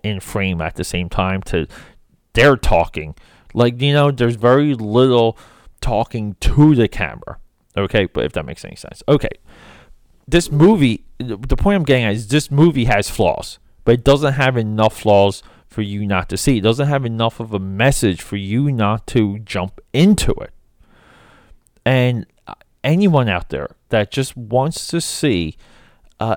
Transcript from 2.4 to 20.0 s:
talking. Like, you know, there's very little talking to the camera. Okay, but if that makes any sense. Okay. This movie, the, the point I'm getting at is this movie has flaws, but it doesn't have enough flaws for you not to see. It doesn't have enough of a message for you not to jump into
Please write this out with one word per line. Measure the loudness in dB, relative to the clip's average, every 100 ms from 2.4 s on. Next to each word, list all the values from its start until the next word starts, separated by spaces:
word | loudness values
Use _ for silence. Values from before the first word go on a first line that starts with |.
| 4 4
talking. | 2 2 0 -4 -12 -14 _ _ _
Like, | 0 0 2
you | 0
know, | 2 2
there's | 2 -2 2
very | 4 4 2
little | -2 0 2 4 4 2 -2 -14 _ -20 -8
talking | -2 -2 -2 -6 -8 -2
to | 0 4 6 6
the | 2
camera. | -2 -8 -8 -16 -18 -20 _ _ -6
Okay, | -2 0 -2
but | -2 -6
if |
that | -6 -10
makes | -14
any | -18 -18
sense. | -20 -12 0
Okay. | 0 0 -10 _ -20 -20 -20 -20 -20 _ _ -2
This | 0 0
movie, | 4 4 6 2 0 -8 -12
the, | -10 -8
the | -2 0
point | 2 0
I'm |
getting | 2 2
at | 2
is | -2 -2
this | -2 0
movie | 4 4 4 2
has | 2 0
flaws, | 0 0 0 -8 -16 _ _
but | 0
it | 2
doesn't | 4 2 2
have | 0 0 0
enough | -2 0 0 0
flaws | 2 4 4 0 -12 -20 _
for | -8
you | -6 -6 -2
not | -2 -4
to | -2
see. | 0 2
It |
doesn't | 2 0 0
have | -2
enough | -4 -4 -4 -4
of | -8
a | -6
message | -6 0 0 2 0 -2
for | -8 -8
you | -4 -2 -2
not | 0 0 -2 -2
to | 0 0 -2
jump | -8 -8 -8 -10 _
into | 2